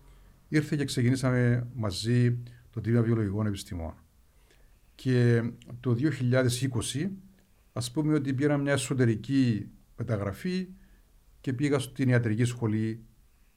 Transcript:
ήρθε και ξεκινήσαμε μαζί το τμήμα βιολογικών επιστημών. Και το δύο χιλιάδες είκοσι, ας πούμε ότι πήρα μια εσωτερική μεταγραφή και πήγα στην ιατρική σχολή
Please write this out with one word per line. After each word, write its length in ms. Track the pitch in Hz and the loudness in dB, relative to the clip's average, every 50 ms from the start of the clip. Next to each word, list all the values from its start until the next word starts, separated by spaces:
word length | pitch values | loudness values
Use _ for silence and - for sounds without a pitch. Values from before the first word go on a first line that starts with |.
| - - - - - - - _ _ - | -20 -20 -20 -20 -20 -20 -20 _ _ -2
ήρθε 280 | 151 156 147 - 156 | -2 -2 0 0 -2
και 80 | 143 139 | -4 -2
ξεκινήσαμε 840 | 139 - 135 117 123 131 131 131 127 127 123 123 120 120 120 120 120 - | -2 0 0 2 2 2 2 0 0 2 4 4 4 2 2 -2 -6 -6
μαζί 640 | 123 107 104 92 98 104 117 123 120 120 120 120 120 - - - - _ - | -6 -4 -4 -4 -4 -2 0 2 2 4 2 2 -2 -6 -12 -18 -20 _ -14
το 100 | - 113 | -12 -6
τμήμα 220 | 92 110 117 120 | -2 0 2 2
βιολογικών 440 | 113 113 117 113 107 98 95 104 107 | 2 2 2 0 0 -2 -2 -2 -2
επιστημών. 480 | 104 101 98 - - 98 85 82 78 - - _ _ _ _ _ _ _ _ _ _ _ _ - - _ _ _ _ _ | -2 -4 -6 -8 -10 -10 -8 -8 -10 -10 -14 _ _ _ _ _ _ _ _ _ _ _ _ -20 -20 _ _ _ _ _
Και 480 | - - 131 127 123 120 120 117 117 113 117 120 - - - - - | -6 -2 0 2 4 6 6 4 4 2 -2 -6 -10 -16 -16 -14 -6
το 120 | - 127 | 0 0
δύο 180 | 117 110 147 156 | 0 2 2 0
χιλιάδες 520 | - - 127 123 120 131 127 120 120 - | 0 0 0 2 2 4 4 2 0 0
είκοσι, 500 | 135 131 - 113 - - - 135 170 196 190 - - - - _ _ _ _ _ _ _ | -2 -2 -2 -2 -4 -4 -4 -4 -4 -4 -6 -8 -16 -20 -20 _ _ _ _ _ _ _
ας 180 | - 120 123 - | -8 -8 -8 -4
πούμε 240 | - 156 151 151 151 | -4 -2 0 2 2
ότι 200 | 147 131 139 131 | 0 0 -2 -2
πήρα 220 | 120 147 147 147 | 0 0 2 2
μια 160 | 143 139 143 | 2 2 0
εσωτερική 1000 | 139 135 - - 151 127 127 113 110 101 - - 139 135 131 120 110 98 98 - - - - _ - | 0 0 0 -2 0 2 2 2 2 0 -2 0 2 2 4 4 2 0 -2 -8 -14 -20 -20 _ -12
μεταγραφή 720 | - 120 120 113 98 98 98 95 - - 185 180 185 185 180 - - - - - _ _ _ _ _ _ _ _ _ | -10 -6 -4 -2 -2 -2 -4 -6 -4 -6 -4 -4 -4 -6 -8 -12 -20 -20 -20 -20 _ _ _ _ _ _ _ _ _
και 120 | - 139 | -6 -6
πήγα 260 | 123 120 147 143 143 139 | -4 -2 0 0 0 0
στην 300 | 127 - - - 135 123 | -2 -4 -4 -2 2 4
ιατρική 360 | 123 120 120 113 107 113 123 | 4 4 4 2 0 2 0
σχολή 600 | 120 120 - 117 107 107 110 110 113 110 120 - - _ _ _ _ _ _ _ _ _ | 0 0 -2 -2 -2 0 0 -2 -2 -6 -8 -14 -20 _ _ _ _ _ _ _ _ _